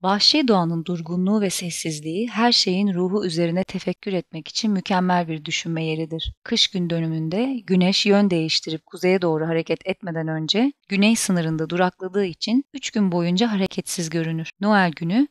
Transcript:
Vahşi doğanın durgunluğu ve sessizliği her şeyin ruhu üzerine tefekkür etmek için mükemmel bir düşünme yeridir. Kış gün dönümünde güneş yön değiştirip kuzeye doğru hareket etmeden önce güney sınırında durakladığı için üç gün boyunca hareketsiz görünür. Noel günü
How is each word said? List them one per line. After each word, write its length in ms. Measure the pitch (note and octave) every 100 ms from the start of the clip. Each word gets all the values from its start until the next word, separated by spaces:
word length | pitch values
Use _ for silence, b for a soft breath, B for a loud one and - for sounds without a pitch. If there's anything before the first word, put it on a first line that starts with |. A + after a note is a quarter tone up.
Vahşi 460 | F#3 G3+ - D4 C4+
doğanın 360 | G3+ E3+ E3+
durgunluğu 560 | D#3+ F3 E3 F3+ F#3 G#3+
ve 100 | G3+
sessizliği 800 | - F3+ - E3 D3+ D#3 E3+ A#3+
her 240 | G3+ A#3+
şeyin 420 | A#3 - F#3 G3+
ruhu 320 | F3 F3+ G3+ F#3+
üzerine 380 | D#3+ E3+ E3+
tefekkür 480 | F#3+ F#3 - F3+ -
etmek 360 | F#3 - D#3+ -
için 240 | - A3
mükemmel 560 | G3 - F#3 F3+ F3+ E3+
bir 160 | D#3+
düşünme 400 | D3+ D#3+ E3+ E3
yeridir. 480 | D#3+ D#3 D#3+ D#3+ - -
Kış 260 | - A#3 -
gün 220 | F#3+ F3
dönümünde 680 | E3 E3 D#3+ D#3 F3+ B3+ C4 G3
güneş 400 | F#3 F3+ G3 G#3
yön 240 | G3+ G3+
değiştirip 560 | F3 D#3+ - - D#3 -
kuzeye 360 | - F3+ F#3+
doğru 260 | F3 D#3 D#3+
hareket 380 | E3 E3 - -
etmeden 420 | F#3+ - E3 D#3+
önce 440 | D#3 D#3 G3 C4+ - _
güney 280 | G3 G3+ A3+
sınırında 540 | - F3+ D#3+ D#3+ D#3+
durakladığı 540 | E3+ F3+ - F#3+ F#3
için 400 | F#3+ D#3+ - A#3+ -
üç 160 | C#4 -
gün 220 | A3 G3
boyunca 400 | F3 F3 F3+ A#3
hareketsiz 580 | G3+ F#3+ - - - E3
görünür. 400 | E3 E3 D#3+ D#3+ -
Noel 300 | G3+ G#3 F#3
günü 380 | D#3 E3+ G#3 D4